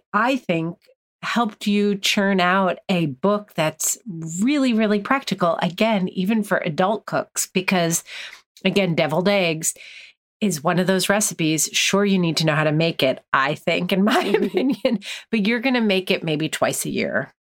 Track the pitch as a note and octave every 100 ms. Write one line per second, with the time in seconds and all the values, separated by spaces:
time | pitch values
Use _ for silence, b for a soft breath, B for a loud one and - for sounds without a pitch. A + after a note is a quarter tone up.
0 | _ G3+ A#3 C#4 - E3 E3 F3 _ _
1 | _ _ - - A#3 - - G#3 G#3 G3+
2 | - - G3 G3 F3+ F#3+ F#3+ E3+ - F#3
3 | E3 C3 F#3+ G3+ G#3 - D#3 D#3 - -
4 | - E3 E3 E3+ A3+ D4 C4 A3 A3 G#3
5 | G3+ C4+ C4+ F#3+ F3 E3 F3+ E3 A3 G#3+
6 | F3+ - F#3 A3+ G3+ F3+ - D3 F#3 A3
7 | - D3+ - - - - F3+ F#3 E3+ E3
8 | - B B B B _ F#3+ F#3 F#3 D#3+
9 | D#3 D#3 F3+ G3+ F3 D#3+ D#3+ - B B
10 | B B _ - G#3 D#3 D#3 F3 F3+ F#3+
11 | F3+ G3+ G#3 - D#3+ D#3 - - - G3
12 | G3+ G3 E3+ D#3 D#3+ D3+ D#3 D3+ E3 D#3+
13 | C3+ B2+ - C#3 C3+ D3+ - E3+ F3+ F#3+
14 | G3+ D4 F4 G#4 - - B3+ C4 C4 A3+
15 | B B B A3+ G3 A#3+ B3 B3 A3 F#3+
16 | F#3 F#3 D#3+ D3+ D#3 - A#2 - - -
17 | F2+ G2 - _ _